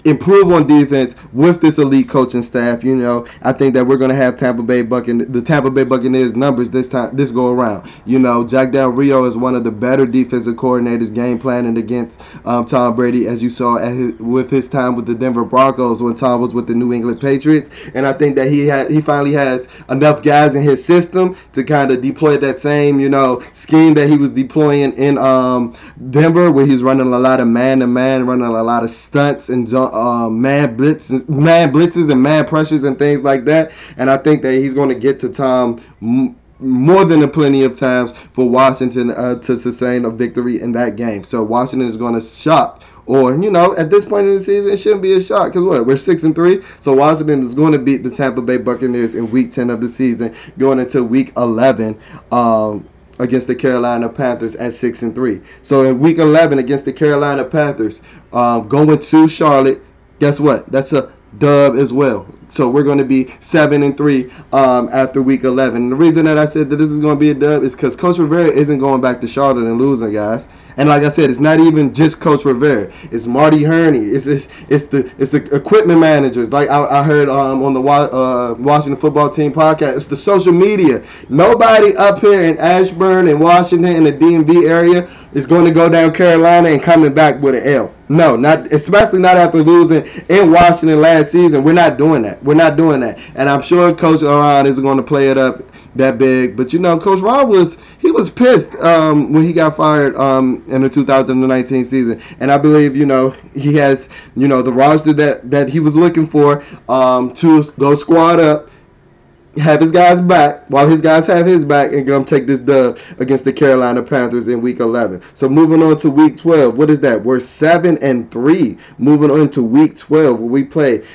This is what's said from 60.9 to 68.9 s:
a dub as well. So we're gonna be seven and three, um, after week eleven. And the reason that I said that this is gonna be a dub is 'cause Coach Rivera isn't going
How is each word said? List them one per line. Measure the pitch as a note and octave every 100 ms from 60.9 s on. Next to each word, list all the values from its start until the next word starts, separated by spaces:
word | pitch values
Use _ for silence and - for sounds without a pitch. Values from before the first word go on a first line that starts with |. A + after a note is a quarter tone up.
a | D3 - _ _ G#2
dub | D3 C#3+ C#3+ B2
as | C#3
well. | B2+ C#3 G#2 F2 - -
So | - B2
we're | C#3
gonna | C#3+ C#3 C3
be | C3 B2+ -
seven | - E3 D3 C#3+
and | C#3+ C#3
three, | D3 C3+ B2+ - -
um, | C3+ C3 B2 A#2+
after | C3+ C3 C3+
week | C3 C3
eleven. | C3 B2+ C3 A#2
And | A#2+
the | C3+
reason | E3 D#3 D#3
that | D3+
I | D3+
said | D#3 C#3
that | D3
this | D#3
is | D3+
gonna | D3+ C#3+
be | D3+
a | C#3
dub | D3 D3
is | C3 -
'cause | C3 -
Coach | F3+ F3
Rivera | D3+ E3+ E3
isn't | C3 D3 C#3+
going | C#3